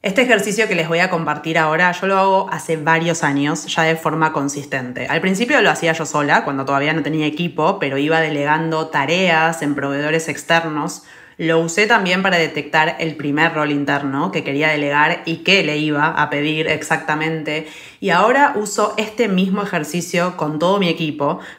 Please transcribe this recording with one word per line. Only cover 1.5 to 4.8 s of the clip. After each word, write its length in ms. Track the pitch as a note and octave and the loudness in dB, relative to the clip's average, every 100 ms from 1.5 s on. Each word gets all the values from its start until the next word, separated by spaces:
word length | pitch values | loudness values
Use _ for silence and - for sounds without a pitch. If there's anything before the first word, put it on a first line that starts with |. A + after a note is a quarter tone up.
| E3 | 0
ahora, 320 | D#3 D#3 F3+ | 2 4 2
yo 160 | E3+ F#3+ | 2 0
lo 100 | G3 | 2
hago 320 | F#3+ F#3+ F#3+ | 4 2 0
hace 260 | D#3+ - D#3+ | -6 -4 -2
varios 460 | D3+ E3 E3+ E3 | 2 2 2 0
años, 440 | D3+ C#3 C#3+ D#3+ - | 0 0 0 -2 -4
ya 160 | - | 0
de 120 | D#3+ D#3+ | 2 2
forma 380 | D#3+ D#3+ D#3 | 0 0 0
consistente. 720 | D#3 C#3 C#3+ C3+ C#3 | 0 -4 -6 -6 -6